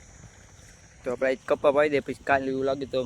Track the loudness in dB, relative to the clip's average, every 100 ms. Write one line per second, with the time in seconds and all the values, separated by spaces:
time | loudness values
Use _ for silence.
0 | -20 -20 -20 -20 -20 -20 -20 -20 -20 -14
1 | -8 -4 -2 -2 -2 0 2 4 4 2
2 | -2 -6 0 0 0 -2 -2 -2 -4 -4